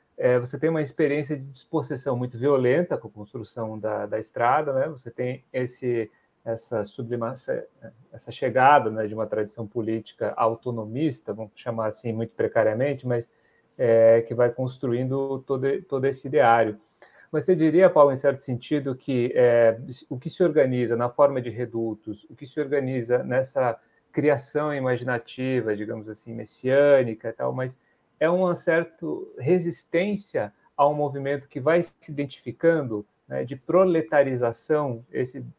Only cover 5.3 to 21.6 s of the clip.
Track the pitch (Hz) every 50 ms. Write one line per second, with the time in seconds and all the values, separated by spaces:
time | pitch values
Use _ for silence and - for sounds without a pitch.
5.3 | 127 131 - _ - 127 127 123 127 - 131 127 120 120 110 104 _ _ _ _
6.3 | _ _ _ 117 113 113 - - 123 110 104 104 - - 123 113 120 120 117 113
7.3 | - 127 - - 135 - - - _ _ - - - _ _ _ - 107 - -
8.3 | - - - 127 107 131 127 135 147 147 131 110 110 110 110 104 107 110 110 104
9.3 | 107 107 107 104 - - 113 107 - 120 110 110 113 113 107 - - _ 117 104
10.3 | - - 117 113 113 113 - 127 120 117 110 104 110 131 156 156 127 - _ -
11.3 | 104 107 110 104 - - - 123 117 113 110 110 107 - - 117 113 110 117 113
12.3 | - - 110 107 - 117 110 110 107 113 131 147 143 135 131 127 123 120 117 -
13.3 | _ _ _ _ _ _ _ _ _ - 135 117 113 113 113 113 113 117 117 -
14.3 | 120 117 123 120 123 - 131 127 127 - - 127 117 120 127 127 131 139 139 135
15.3 | 135 131 131 - 139 135 131 139 139 - - - 143 135 127 135 135 131 - 139
16.3 | 131 147 131 117 117 117 113 107 104 - _ _ _ _ - _ _ _ _ _
17.3 | - 156 147 - 185 156 156 160 147 175 190 180 180 156 147 143 135 127 - 143
18.3 | 139 135 - - 127 123 - - 151 147 131 139 127 127 - - 135 123 120 127
19.3 | - 127 123 123 120 120 117 113 110 117 131 131 127 - - - 135 127 - 160
20.3 | - - 185 170 147 156 139 127 127 123 123 110 117 117 120 123 - - 147 139
21.3 | 139 131 120 120 104 113